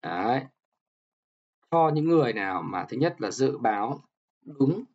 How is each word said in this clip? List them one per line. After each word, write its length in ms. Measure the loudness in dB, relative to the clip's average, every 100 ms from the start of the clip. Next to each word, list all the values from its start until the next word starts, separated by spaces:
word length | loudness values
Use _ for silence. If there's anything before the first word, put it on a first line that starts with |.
Đấy. 420 | -6 -4 0 -2 -2 _ _ _ _ _ _ _ _ _ _ _ _
Cho 200 | 2 4
những 120 | 2 4
người 280 | 4 4
nào 280 | 0 -4 -4
mà 240 | -4 -6 -6
thứ 80 | -2
nhất 240 | -2 0
là 100 | -6
dự 260 | 0 0 0
báo 460 | -2 0 -2 -6 _ _ _ _ -20
đúng 380 | 0 0 2 -6